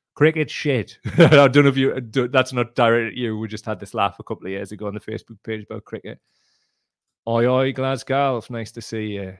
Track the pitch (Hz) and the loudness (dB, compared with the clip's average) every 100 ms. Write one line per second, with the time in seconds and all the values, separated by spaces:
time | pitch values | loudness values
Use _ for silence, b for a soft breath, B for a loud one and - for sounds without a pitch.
0 | _ - 151 156 151 - 151 127 101 - | _ 2 2 2 -4 -4 -2 -2 -4 -10
1 | - - 165 147 139 127 143 135 135 135 | -6 6 8 8 8 6 4 4 0 -2
2 | 117 127 123 131 123 127 120 - 117 117 | -4 -2 0 0 0 -2 -4 2 2 2
3 | 110 120 117 107 110 107 - 104 101 117 | 0 -4 -6 -4 -8 -10 -8 -10 -8 -2
4 | 101 - - 113 95 98 101 101 104 101 | -2 -4 -10 -10 -8 -8 -8 -10 -8 -8
5 | - 110 - 107 - 110 101 110 - 107 | -10 -12 -12 -18 -10 -10 -10 -14 -12 -14
6 | 98 - _ _ _ _ _ _ _ _ | -14 -18 _ _ _ _ _ _ _ _
7 | _ _ - 117 120 127 135 127 131 131 | _ _ -4 0 2 2 0 -2 -4 -6
8 | - 135 139 123 - 120 110 - - 113 | -2 0 0 -2 -6 -12 -12 -14 -10 -8
9 | 107 101 95 95 | -6 -8 -10 -12